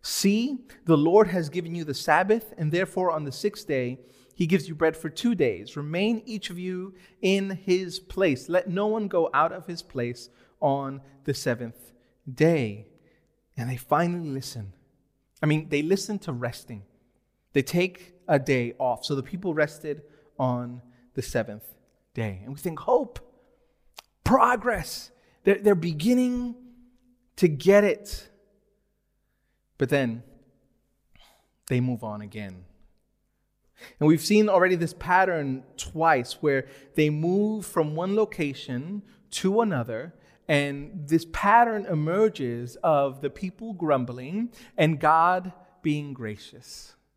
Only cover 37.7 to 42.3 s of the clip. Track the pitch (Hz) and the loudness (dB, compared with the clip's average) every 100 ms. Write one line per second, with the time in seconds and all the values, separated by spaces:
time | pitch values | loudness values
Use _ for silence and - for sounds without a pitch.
37.7 | - 151 151 180 208 214 - 147 135 - | -2 -2 -2 -2 0 0 -2 -6 -6 -8
38.7 | 123 156 208 - _ _ - 190 208 226 | -8 -8 -12 -12 _ _ -4 0 2 2
39.7 | 147 117 113 160 - _ _ - 147 143 | 0 -4 -8 -10 -18 _ _ 0 0 2
40.7 | 143 143 190 143 160 165 - 202 226 233 | -6 -10 -12 0 0 0 -2 6 6 6
41.7 | 214 202 160 151 185 220 | 2 -2 -2 0 2 2